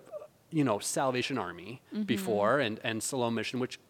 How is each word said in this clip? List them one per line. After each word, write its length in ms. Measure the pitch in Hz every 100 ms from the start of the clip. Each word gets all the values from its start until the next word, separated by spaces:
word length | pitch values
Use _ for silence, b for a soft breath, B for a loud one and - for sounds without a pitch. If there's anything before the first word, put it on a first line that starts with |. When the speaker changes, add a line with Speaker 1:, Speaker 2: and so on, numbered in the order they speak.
| - - - _ _
Speaker 1:
you 120 | 160
know, 140 | 135 101
Salvation 600 | - 160 135 127 - 131
Army 420 | 90 85 95 127 -
Speaker 2:
Mm-hmm. 120 | 214
Speaker 1:
before 560 | 202 113 185 104 104 139
and, 200 | 120 110
and 180 | 120 110
Siloam 320 | - 135 117
Mission, 260 | 113 107 123
which 200 | 127 -